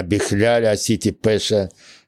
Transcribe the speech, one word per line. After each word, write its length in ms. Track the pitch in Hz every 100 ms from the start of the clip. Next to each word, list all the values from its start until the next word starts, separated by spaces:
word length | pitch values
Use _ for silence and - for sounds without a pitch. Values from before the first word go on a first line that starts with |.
| 90
בכלל 560 | 101 - 101 113 120 110
עשיתי 460 | 101 - 110 107
פשע 520 | - 113 104 - 104 92 - - -